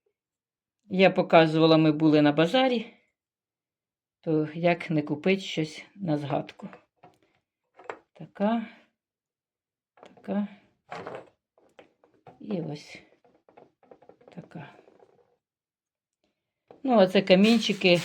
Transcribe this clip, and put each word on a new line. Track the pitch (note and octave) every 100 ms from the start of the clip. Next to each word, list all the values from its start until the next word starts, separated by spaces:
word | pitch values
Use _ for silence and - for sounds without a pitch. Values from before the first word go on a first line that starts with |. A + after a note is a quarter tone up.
| _ _ _ _ _ _ _ _ -
Я | F#3+ F#3+
показувала, | F#3 E3 E3+ D#3+ D#3 D#3+ D#3+
ми | D#3
були | D3+ D#3+ D3+
на | D3
базарі, | D3 E3+ B3+ C4 A#3+ - - _ _ _ _ _ _ _ _ _ _ _ _
то | - D#3 D3+
як | E3 E3+ E3+ -
не | D#3
купити | D3 D3 F#3 F#3+
щось | - - D#3 - - -
на | F#3+ D3
згадку. | C#3 D3 D3+ - F#3 - _ _ - _ _ _ _ _ _ _ - - _ -
Така, | D#3+ - G3+ A#3 A3+ - _ _ _ _ _ _ _ _ _ _ _ _
така | - _ - G3+ G3+ - _ _ _ - - - - _ _ _ _ _ _ _ _ _ - -
і | G#3+ G3
ось | D#3+ D3+ - - - _ _ _ _ _ - _ _ - - _ _ F3
така. | - E3 C#3 - _ _ _ _ _ _ _ _ _ _ _ _ _ _ _ _ _ _ _ -
Ну, | C4+ A#3
а | F#3+
це | G3
камінчики, | F#3+ F#3 G#3 A#3 A3 G3+ F#3+ F3